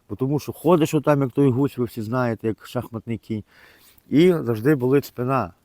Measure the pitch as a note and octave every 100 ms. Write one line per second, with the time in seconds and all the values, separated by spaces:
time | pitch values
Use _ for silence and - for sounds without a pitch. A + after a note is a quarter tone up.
0 | - G#2 C3+ D3 - - D3+ F3 D3 D#3
1 | C#3 D3 C3+ C#3+ C#3+ A#2+ C#3 - A#2 -
2 | G#2+ B2+ B2 A2 A2+ G2+ - B2+ G#2 A2+
3 | A#2 A2+ - A2 - _ - _ _ _
4 | _ C3 F3+ E3 A#2+ A2 B2 D3 B2 C#3
5 | - - B2 C3+ F2+ -